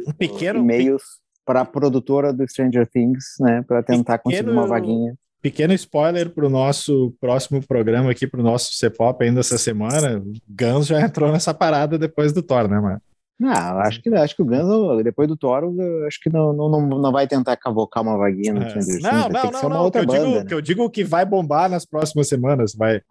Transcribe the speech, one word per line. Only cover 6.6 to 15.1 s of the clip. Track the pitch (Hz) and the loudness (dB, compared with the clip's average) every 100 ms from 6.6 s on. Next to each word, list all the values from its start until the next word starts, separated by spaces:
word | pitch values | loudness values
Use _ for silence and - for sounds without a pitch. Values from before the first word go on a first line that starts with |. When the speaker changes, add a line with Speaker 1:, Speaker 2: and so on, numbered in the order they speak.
| 135 139 - 139 127 - | 2 0 0 0 0 -2
Speaker 1:
próximo | 123 127 - 139 131 | -2 -2 0 -4 -2
programa | 127 110 117 131 | 0 2 2 2
aqui, | 123 135 | 0 -4
pro | 127 | 0
nosso | 117 120 - | 0 0 -2
C-Pop | - 117 - 113 127 | -2 -2 2 0 2
ainda | 117 123 | 0 2
essa | 120 120 | 0 0
semana, | - 107 107 143 143 110 | -2 -2 -2 0 0 -2
o | 98 110 - | -6 -14 -16
Guns | 101 117 131 147 | -4 0 2 2
já | 156 | 2
entrou | 208 147 147 | 0 2 2
nessa | 156 170 | 2 0
parada | 156 170 151 151 160 | 0 0 2 0 -2
depois | 156 156 147 | -2 0 0
do | 147 | 0
Thor, | - 127 107 | 0 0 2
né, | 101 | 0
mano? | 104 95 - _ _ _ | 0 -4 -10 _ _ _
Speaker 2:
Não, | 262 | 0
eu | 220 87 92 | 0 -2 -2
acho | 104 113 | -2 -2
que, | 226 214 | 0 2
acho | 151 | 0
que | - | 0
o | 151 | 0
Guns, | 127 175 220 196 117 | 2 2 2 2 2
depois | 113 | 0